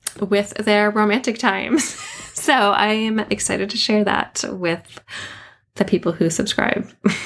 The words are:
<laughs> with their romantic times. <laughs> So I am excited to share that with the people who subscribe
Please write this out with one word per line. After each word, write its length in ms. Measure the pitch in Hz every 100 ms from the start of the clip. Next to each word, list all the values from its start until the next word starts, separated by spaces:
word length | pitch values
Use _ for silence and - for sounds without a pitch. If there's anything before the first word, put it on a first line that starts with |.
| - -
<laughs> 0 |
with 300 | 196 202 202 -
their 360 | 214 208 208
romantic 460 | 214 208 233 254 220
times. 580 | 240 190 - - - -
<laughs> 60 | - - -
So 200 | - -
I 340 | 262 202 - 214
am 260 | 220 220 220
excited 500 | - 208 - 196 202
to 80 | 220
share 260 | - 214 202
that 380 | - - - -
with 500 | 185 175 175 - - - - - - - _ _ -
the 100 | -
people 280 | 190 170
who 180 | 165 165
subscribe 580 | 165 - - - - - - - -